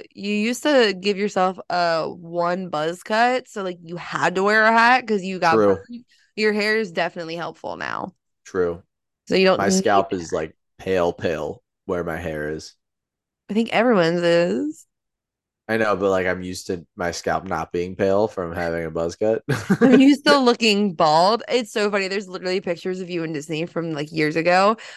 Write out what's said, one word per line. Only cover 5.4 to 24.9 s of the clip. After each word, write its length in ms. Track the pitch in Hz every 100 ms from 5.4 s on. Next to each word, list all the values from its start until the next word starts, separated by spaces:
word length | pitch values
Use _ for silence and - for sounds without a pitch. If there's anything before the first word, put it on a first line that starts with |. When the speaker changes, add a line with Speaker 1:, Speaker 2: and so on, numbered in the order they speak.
| 170 135
Speaker 2:
True. 260 | 104 95 -
Speaker 1:
burned. 160 | 240 - _ _ -
Your 180 | 214
hair 240 | 208 208 220
is 140 | 214
definitely 440 | 170 170 175 160 170
helpful 420 | 160 160 - 85
now. 380 | 73 55 190 - _ _ -
Speaker 2:
True. 380 | 95 87 85 - _ _ _ -
Speaker 1:
So 80 | 185
you 100 | 190
don't 140 | 185
Speaker 2:
My 100 | 101
Speaker 1:
need 0 |
Speaker 2:
scalp 420 | 190 190 98 95
Speaker 1:
that. 20 |
Speaker 2:
is, 200 | 95 82
like, 240 | 87 80 - _ _
pale, 340 | - 95 87
pale 500 | 85 98 76 76 - _ _ -
where 180 | 90
my 140 | 85 80
hair 320 | 85 78 76
is. 240 | 78 - - _ _ _ _ _ _ -
Speaker 1:
I 40 |
think 160 | 202 226
everyone's 500 | 180 233 214 165 175
is. 640 | 175 170 175 220 294 - _ _ _ _ _ _ _ _ -
Speaker 2:
I 100 | 113
know, 180 | 110 101
but, 140 | 98
like, 180 | 95 92
I'm 140 | 92
used 240 | 90 92 -
to 180 | 92 76 -
my 160 | 87
scalp 340 | 82 - 82 87
not 260 | 85 82
being 240 | 87 87 92
pale 320 | 98 98 110
from 240 | - 85
having 320 | 85 85 82 82
a 60 |
buzz 240 | 82 85 87
cut. 280 | 107 113 -
<laughs> 340 | 127 - 196
Speaker 1:
Are 100 | 247
you 240 | 254 269 277
still 280 | 302 285
looking 500 | 254 240 226 202 208
bald? 500 | 160 165 156 185 233 -
It's 220 | 240 226
so 200 | 233 208
funny. 160 | 202 190
There's 200 | 196 185
literally 320 | 180 180 185
pictures 400 | 190 170 190 185
of 80 | 185
you 140 | 175
in 100 | 160
Disney 320 | 156 151 156 170
from, 260 | - 165
like, 180 | 151 151
years 240 | 160 151 160
ago 420 | 165 180 196 220 -